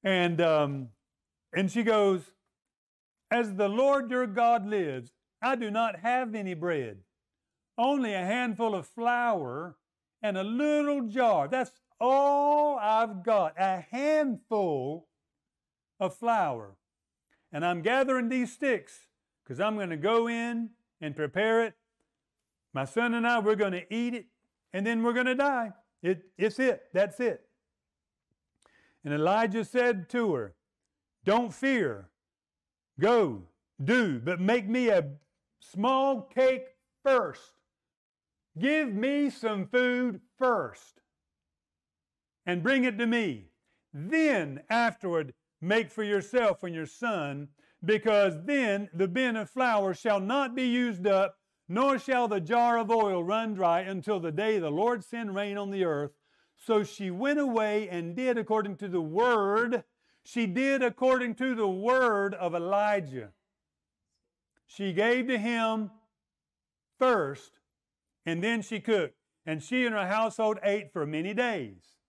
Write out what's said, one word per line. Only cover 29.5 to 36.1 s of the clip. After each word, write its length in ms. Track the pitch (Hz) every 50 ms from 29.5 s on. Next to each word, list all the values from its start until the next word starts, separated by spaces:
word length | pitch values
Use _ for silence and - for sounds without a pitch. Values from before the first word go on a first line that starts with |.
| 190 226 214
said 460 | - - 247 240 247 240 190 170 -
to 240 | - 247 233 208 160
her, 220 | 127 110 98 - _ _ _ _ _ _ _ _ _ _ _ _ _ _
"Don't 300 | - 202 233 247 226 165
fear. 560 | - - 269 269 240 185 139 110 98 92 _ _ _ _ _ _ _ _ _ _ _ _ _ _ _ _ _ _ -
Go, 480 | 143 208 240 233 208 151 117 98 87 - _ _ _ _ _ _
do, 380 | 139 143 233 254 233 190 139 120
but 220 | 113 156 180 175
make 260 | 180 196 233 247 202 196
me 220 | 226 254 247 233
a 260 | 208 180 156 143 143 147 _ _ _ _ _ _ _ _
small 600 | - - - 180 208 254 269 262 269 277